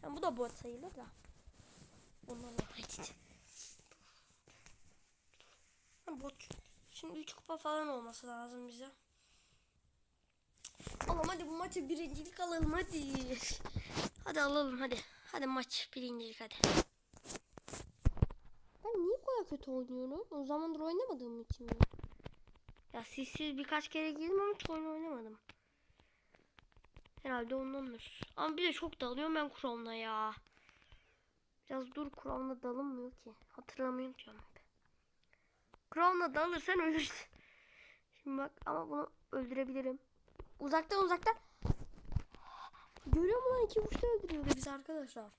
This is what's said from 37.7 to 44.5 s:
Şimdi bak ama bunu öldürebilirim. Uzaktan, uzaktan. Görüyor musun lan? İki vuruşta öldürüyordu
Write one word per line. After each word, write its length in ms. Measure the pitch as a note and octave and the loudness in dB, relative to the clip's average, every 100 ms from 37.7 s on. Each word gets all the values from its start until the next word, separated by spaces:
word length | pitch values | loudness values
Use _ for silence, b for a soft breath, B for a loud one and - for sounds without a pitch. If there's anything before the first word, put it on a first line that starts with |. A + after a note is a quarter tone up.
| B B B B - | B B B B -14
Şimdi 140 | - C4+ | -6 -4
bak 140 | C#4 - - | -4 -6 -2
ama 240 | - D#4 | -2 -2
bunu 220 | D4 D4 - - | -2 -4 -8 -6
öldürebilirim. 680 | - B3 B3+ C4 C4+ C4 C4 _ _ _ - - - | -4 -2 -2 0 0 -2 -2 _ _ _ -16 -16 -6
Uzaktan, 440 | C#4 D#4+ D#4+ G4 | 4 4 4 4
uzaktan. 320 | F#4+ F4+ G#4+ A4+ - - - - - - - - - - B B B B B B - | 6 6 4 2 -2 -4 2 2 0 -10 -2 -2 -2 -12 B B B B B B 4
Görüyor 380 | C#4+ F4+ A#4+ | 6 8 6
musun 120 | C5 B4+ | 6 4
lan? 100 | A4 | 4
İki 160 | - | 4
vuruşta 260 | G#4+ - A#4+ | 2 2 2
öldürüyordu 420 | A4+ F#4+ D#4 C#4 | 2 0 -2 2